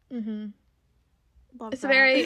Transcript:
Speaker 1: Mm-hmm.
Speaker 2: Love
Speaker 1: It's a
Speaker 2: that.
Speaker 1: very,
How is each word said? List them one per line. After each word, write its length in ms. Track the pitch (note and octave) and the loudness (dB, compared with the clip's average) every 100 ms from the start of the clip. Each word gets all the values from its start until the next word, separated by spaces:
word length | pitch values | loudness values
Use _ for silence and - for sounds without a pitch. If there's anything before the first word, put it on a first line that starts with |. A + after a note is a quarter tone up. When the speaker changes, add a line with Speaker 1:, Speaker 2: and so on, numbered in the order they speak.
| _ | _
Speaker 1:
Mm-hmm. 340 | B3 A3 G#3+ G#3+ - _ _ _ _ _ _ _ _ _ B3 | -10 -8 -8 -10 -16 _ _ _ _ _ _ _ _ _ -18
Speaker 2:
Love 140 | A3 | -12
Speaker 1:
It's 100 | B3+ | -6
a 40 | C4+ | 0
Speaker 2:
that. 60 | |
Speaker 1:
very, 300 | C4 C4+ C4 | 4 4 4